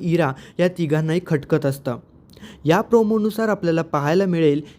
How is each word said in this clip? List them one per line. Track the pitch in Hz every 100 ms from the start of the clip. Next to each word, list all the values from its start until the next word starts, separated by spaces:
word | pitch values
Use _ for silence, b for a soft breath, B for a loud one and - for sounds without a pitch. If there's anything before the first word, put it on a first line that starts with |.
इरा | 175 175 147 135 B -
या | 180
तिघांनाही | 180 156 156 156 170 175
खटकत | 156 139 156 143
असतं. | 139 131 117 - - - B B B
या | 147 180
प्रोमोनुसार | 214 233 214 220 214 214 220
आपल्याला | 196 170 165
पाहायला | 165 147 147 175 196
मिळेल | 165 156 143 147